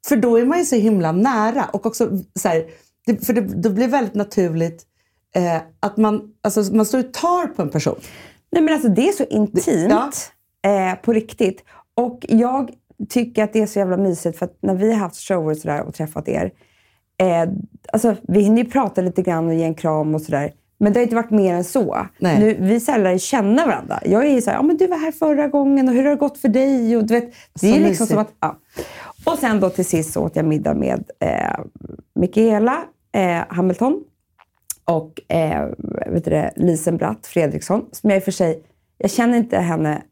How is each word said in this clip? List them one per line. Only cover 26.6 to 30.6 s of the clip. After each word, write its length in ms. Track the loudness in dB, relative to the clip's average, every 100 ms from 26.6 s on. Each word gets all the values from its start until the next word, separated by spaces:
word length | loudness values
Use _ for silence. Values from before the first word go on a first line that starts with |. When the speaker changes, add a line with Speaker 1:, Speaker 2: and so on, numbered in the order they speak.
| 2 2 2 2
Speaker 2:
Och 80 | 2
du 80 |
vet, 180 | 0 -2 -16 -20
det 60 | -2
Speaker 1:
Så 60 | 2
Speaker 2:
är 40 |
liksom 120 | 4 4
Speaker 1:
mysigt. 200 | 2 0
Speaker 2:
som 80 | 0
att, 160 | -2 _
ja. 180 | -6 -6 _ -16 -14 -16 -20 -6 -4
Och 120 | 0
sen 200 | 0 2
då 100 | 2
till 160 | 0 0
sist 280 | 0 -2
så 80 | -4
åt 120 | -2 0
jag 100 | 0
middag 280 | 0